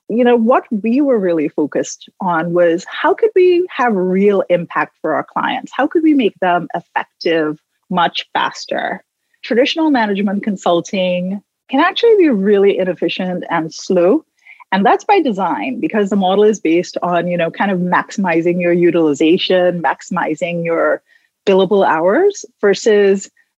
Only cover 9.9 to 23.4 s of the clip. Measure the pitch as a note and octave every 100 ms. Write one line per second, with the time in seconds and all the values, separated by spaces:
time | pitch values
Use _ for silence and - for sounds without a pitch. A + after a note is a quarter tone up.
9.9 | C4 G#3+ G3 G3+ G3 G#3+ F#3+ F#3 E3+ -
10.9 | G3 F#3 F3+ F3+ G3+ - _ - C4+ F4
11.9 | F#4+ A#4 G#4+ D#4+ G#3 G3 G3+ G3 - F#3
12.9 | E3+ F3 - F#3 F3+ - E3 D#3+ - -
13.9 | F3+ F3 D4+ - _ - - - F#3+ A3+
14.9 | F#4 - G4+ D4 F#3+ F3+ B2 G2+ - D#4
15.9 | G#3+ G3 G3+ F#3 G3 G#3+ G#3+ D#3+ E3+ E3+
16.9 | - F3 F3 F3 F3 E3 - G3+ F#3 F3+
17.9 | E3 - - F#3+ E3 E3+ F3 F3 F3 F3
18.9 | E3 D#3 C#3 D#3+ F#3 - F#3 F3+ F3 C#3
19.9 | F3 - F3+ D3 D#3 E3+ F3 E3 E3 D3+
20.9 | D3 _ _ _ _ - F#3+ F#3+ G3+ D3+
21.9 | D#3 F3 A#3+ G4+ - - _ G3+ F#3+ A#3
22.9 | G#3 G3 G3 - _